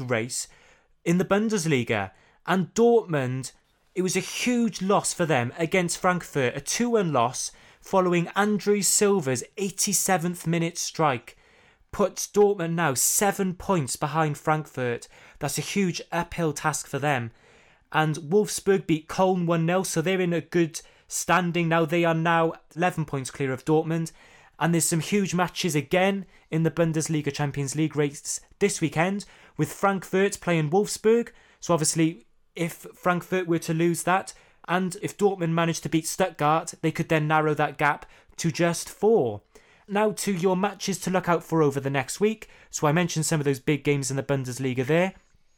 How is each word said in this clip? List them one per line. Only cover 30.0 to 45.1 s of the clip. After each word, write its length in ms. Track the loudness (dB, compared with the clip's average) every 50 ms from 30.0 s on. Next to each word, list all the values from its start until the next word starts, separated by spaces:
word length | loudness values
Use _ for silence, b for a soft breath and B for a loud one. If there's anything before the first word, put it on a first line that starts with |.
| -4 -2 0 0 0 0 -2 -4
playing 300 | -2 0 0 0 0 2
Wolfsburg. 580 | 2 0 0 0 -6 0 2 4 4 4 2 -4 b b b b b b
So 160 | -2 0 0
obviously, 500 | 2 2 0 2 2 0 0 0 -6 _ _ _ _ _ _ _
if 320 | -6 -6 -6 -6 -12 -18 -20 -20
Frankfurt 500 | -4 -2 0 0 0 -2 -2 -2 -2 0
were 140 | 0 -2 -2
to 140 | 0 -2 0
lose 280 | 2 2 0 0 0 0
that, 300 | 0 0 0 0 -6 -16 b b b b b b
and 280 | -4 -2 -2 -2 -4 -6 -6 -8
if 120 | -8 -2
Dortmund 360 | 0 0 0 2 0 -2 0
managed 320 | 2 2 2 0 -2 -4 -4
to 60 | -2
beat 180 | -2 0 0
Stuttgart, 640 | -2 -2 -2 -2 -2 0 0 2 2 2 2 0 -4 -12 _
they 100 | -2 -2
could 180 | -2 -2 -2 0
then 180 | 0 0 2
narrow 260 | 2 2 2 2 2 2
that 240 | 0 -2 -2 0
gap 300 | 0 2 2 2 0 -8 b b b b b b
to 140 | -2 -2 -2
just 380 | 0 2 0 0 0 -2 -8 -12
four. 520 | -6 0 4 4 6 6 4 2 -2 -6 _ b b b b b b b b
Now 260 | -4 -2 0 0 0
to 200 | 0 -2 -2 -2
your 240 | 0 2 2 2 2
matches 420 | 2 0 -2 -4 -4 -4 -4 -4 -4
to 120 | -2 0
look 160 | 0 0 2
out 160 | 2 0 0 0
for 180 | 0 2 4
over 200 | 4 4 2 0
the 80 | -4 -2
next 320 | -2 -2 -2 -4 -2 0
week. 260 | 0 0 0 -2 -12 B B B B B
So 180 | -6 0 2
I 60 | 2 4
mentioned 320 | 2 2 0 0 -2 0
some 160 | 0 0 2
of 40 | 2
those 140 | 0 -2 0
big 240 | 0 -2 -2 0 2
games 260 | 0 0 0 0 -2
in 60 | -4
the 80 | -4 -2
Bundesliga 600 | -2 -2 -2 -2 -6 -6 -4 -4 -2 -2 -2 0
there. 280 | 2 2 2 2 0